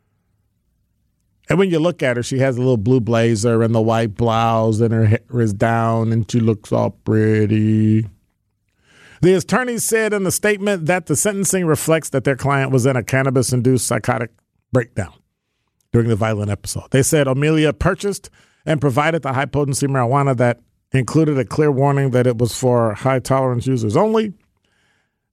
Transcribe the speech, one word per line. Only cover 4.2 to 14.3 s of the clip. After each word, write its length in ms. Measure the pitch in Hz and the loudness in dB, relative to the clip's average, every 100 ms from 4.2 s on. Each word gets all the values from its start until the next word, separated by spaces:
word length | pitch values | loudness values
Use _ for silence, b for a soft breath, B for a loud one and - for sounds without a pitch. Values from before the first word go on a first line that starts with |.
| 120 113 113 113 113 107 | 0 2 2 2 2 2
and 140 | 113 | 2
her 120 | 113 110 | 2 2
hair 360 | 117 - 123 | 2 -2 -2
is 120 | 113 | -2
down, 600 | 101 117 117 113 113 113 | 0 0 0 0 0 0
and 160 | 113 113 | -2 -2
she 120 | 123 | 0
looks 300 | 113 107 - | 0 0 -2
all 200 | 117 110 | -2 -2
pretty. 1160 | - - 110 110 107 107 107 107 110 107 110 110 - _ _ _ _ _ b b b b b | -4 -2 0 2 2 2 2 2 2 2 2 -2 -10 _ _ _ _ _ b b b b b
The 120 | - | 2
attorney 440 | 190 - 196 254 233 | 2 0 -2 -2 -4
said 340 | - 220 214 | -2 0 0
in 120 | 208 | -2
the 80 | 185 | -2
statement 560 | - 208 208 202 196 156 | -2 -2 -2 -2 -2 -2
that 180 | 180 - | -2 -2
the 100 | 147 | -2
sentencing 500 | 208 196 196 190 170 | -2 -2 -2 -2 0
reflects 440 | 147 - 160 - | 0 0 -2 -2
that 160 | 135 117 | -4 -2
their 100 | 131 | -2
client 340 | 139 139 135 | 0 0 0
was 160 | 131 120 | 0 2
in 120 | 127 | 0
a 60 | |
cannabis-induced 840 | 101 131 135 127 120 127 123 127 - | -2 -2 0 0 0 0 2 0 0
psychotic 440 | 123 - 120 117 | -2 -2 -4 -6